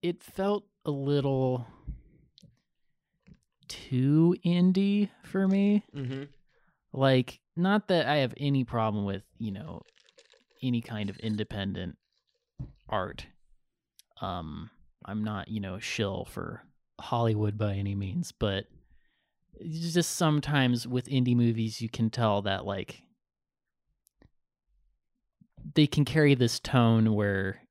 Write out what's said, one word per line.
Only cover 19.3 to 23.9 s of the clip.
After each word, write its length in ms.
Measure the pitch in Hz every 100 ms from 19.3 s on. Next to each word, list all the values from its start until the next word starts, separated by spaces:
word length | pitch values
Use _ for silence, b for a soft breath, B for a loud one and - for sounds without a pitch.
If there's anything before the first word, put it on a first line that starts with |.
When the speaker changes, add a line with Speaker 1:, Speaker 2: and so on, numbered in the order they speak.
| _ _
Speaker 1:
it's 400 | - - 160 170
just 180 | 170 165 -
sometimes 680 | 165 147 139 147 127 123 117
with 220 | 123 -
indie 280 | 139 123 120
movies, 460 | 120 113 110 -
you 60 | 113
can 200 | - 113
tell 320 | 117 113 101
that, 240 | 101 95 -
like, 360 | 98 - - _ _ _ _ _ _ _ _ _